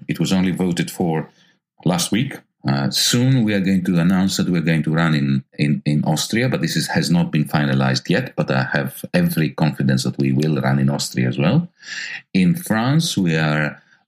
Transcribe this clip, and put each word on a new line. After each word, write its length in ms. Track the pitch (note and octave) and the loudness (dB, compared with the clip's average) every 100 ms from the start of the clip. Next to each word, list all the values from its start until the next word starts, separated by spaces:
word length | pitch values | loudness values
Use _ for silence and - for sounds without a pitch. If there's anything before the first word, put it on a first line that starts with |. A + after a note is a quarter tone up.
| - | -4
It 100 | - | -4
was 140 | D#2+ | 0
only 180 | F#2+ F#2 | 0 0
voted 400 | E2+ F#2 E2+ E2+ | 0 -2 -2 -4
for 400 | - F2+ D#2 - _ _ _ _ _ | -4 -2 -2 -6 _ _ _ _ _
last 260 | - F2+ - | -2 -2 0
week. 300 | G3 C3+ - - _ - | -2 -2 -8 -20 _ -4
Uh, 220 | C#3 C3+ | -2 0
soon 540 | - - B2 B2+ C3 | 0 0 2 2 2
we 100 | G#2+ | 2
are 60 | G2+ | 2
going 240 | F#2 F#2+ | 2 2
to 160 | F2+ F2 | 2 2
announce 360 | E2+ F#2 F#2+ - | 2 2 2 0
that 120 | F2 | 0
we're 140 | F2 | 0
going 200 | D#2+ D#2+ | 0 0
to 80 | D2+ | 0
run 240 | D#2+ E2 | 0 2
in, 300 | D2+ C#2 C2+ - - | 2 0 0 -2 -2
in, 200 | D2 D2 - | 0 0 0
in 180 | D2 C2 | 0 0
Austria, 420 | D#2 - A2 B2+ | -2 -2 -2 0
but 120 | - | 0
this 140 | - | -2
is, 140 | - - | -2 -2
has 200 | - - | -2 2
not 220 | F2 E2+ | 2 2
been 140 | D2+ | 0
finalized 680 | D2 D#2 C#2+ C2+ C2 B1+ - | 0 0 0 0 0 0 0
yet, 240 | F#2 C3 | -2 -2
but 160 | - D#2 | -4 -2
I 140 | C2 C2 | -2 -2
have 320 | D2 C3+ - - | -4 -4 -8 -4
every 360 | - E3+ D#2+ D2+ | 0 0 0 -2
confidence 520 | - D2+ - C2+ C2 | 0 -2 0 0 0
that 160 | - C2+ | 0 -2
we 140 | C2+ | 0
will 280 | C2+ D#2 C#2 | 2 0 0
run 200 | C2 C#2 | 0 2
in 100 | C2+ | 2
Austria 380 | C#2+ - B1+ B1+ | 0 -4 -2 -2
as 100 | B1+ | 0
well. 300 | D2+ D3 F3 _ - - - - - | 2 2 0 _ -14 -12 -12 -14 -2
In 240 | F#2+ F2+ E2+ | 2 2 2
France, 600 | - A2 B2 D#3 E3 - | -2 -2 2 2 0 0
we 200 | F2 D#2+ | 0 2
are 440 | D#2 D2+ D2 - _ _ | 0 0 -2 -6 _ _